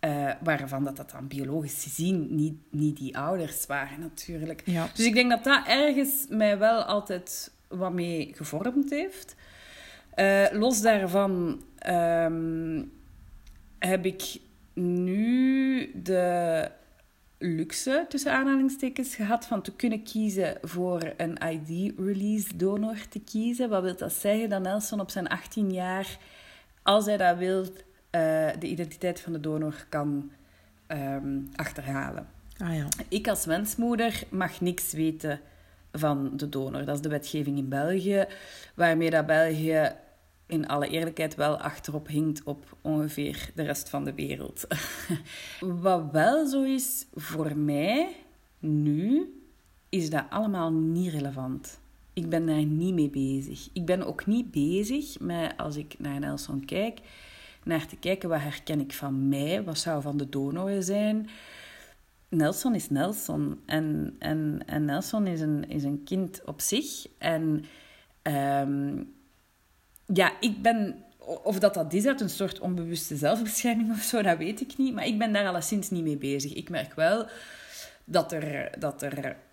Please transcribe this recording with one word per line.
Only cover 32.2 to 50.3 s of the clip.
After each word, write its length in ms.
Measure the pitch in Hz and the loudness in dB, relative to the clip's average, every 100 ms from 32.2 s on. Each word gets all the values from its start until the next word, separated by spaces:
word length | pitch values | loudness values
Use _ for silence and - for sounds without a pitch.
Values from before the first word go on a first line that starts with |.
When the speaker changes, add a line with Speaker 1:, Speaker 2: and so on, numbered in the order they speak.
| - - - - | -12 -18 -20 -8
Speaker 2:
Ah, 180 | 175 165 | -4 -2
ja. 100 | 143 - - | -2 -4 -2
Speaker 1:
Ik 200 | 208 214 | -2 0
als 160 | 196 | -2
wensmoeder 800 | - 165 214 - 233 233 233 214 - | 0 0 0 -2 0 2 0 -2 -4
mag 320 | 185 180 - | -2 -2 0
niks 320 | 175 180 - | -2 -2 -4
weten 480 | 156 160 156 156 147 - - - - - | -2 -2 -2 -6 -6 -10 -20 -20 -20 -12
van 440 | 151 151 143 139 139 | -2 0 0 -2 -4
de 120 | 147 | -4
donor. 360 | 143 135 131 | -4 -4 -4
Dat 100 | 143 | -4
is 80 | 147 | -4
de 60 | 156 | -2
wetgeving 500 | 147 143 156 143 143 | -4 -4 -4 -2 -2
in 100 | 135 | -2
België, 580 | 139 151 190 180 196 190 - - - - | -2 0 0 2 2 2 -4 -16 -18 -18
waarmee 360 | - 170 160 165 | 2 4 6 4
dat 160 | 160 151 | 4 4
België 640 | 156 160 156 160 156 147 - - _ _ _ _ | 6 6 4 2 4 2 0 -18 _ _ _ _
in 220 | 165 151 | -2 0
alle 200 | 143 143 | 0 0
eerlijkheid 460 | 160 165 160 156 | -2 -2 -2 -4
wel 220 | 151 147 147 | 0 0 2
achterop 520 | - - - 151 151 | -4 -8 -6 -8 -2
hinkt 340 | 151 156 151 | 0 2 0
op 340 | - 143 - - | -6 -8 -10 -8
ongeveer 720 | - 156 151 151 143 143 - | 0 0 0 -2 -4 -4 -8
de 80 | - | -4
rest 260 | 147 143 - | -4 -4 -4
van 160 | 143 | -4
de 100 | 139 | -4
wereld. 520 | 143 143 139 - - - 147 - - - 160 | -4 -4 -4 -8 -10 -6 -6 -6 -10 -4 -4
<laughs> 440 | - - - - | -4 -16 -14 -8
Wat 420 | 185 175 185 180 151 | -4 0 4 4 2
wel 340 | 151 175 294 294 | 4 6 4 2
zo 160 | 269 | 2
is 440 | 269 269 262 - - | 2 0 0 -4 -8
voor 420 | - 151 160 151 151 | -12 -8 -4 -2 0
mij 600 | 147 143 165 254 359 349 - _ _ _ | 2 2 2 2 0 -4 -18 _ _ _
nu, 760 | 156 151 147 147 190 285 - - - _ _ _ _ | 0 2 4 2 4 2 2 -10 -20 _ _ _ _
is 220 | 190 160 | -2 0
dat 140 | 156 - | -2 -2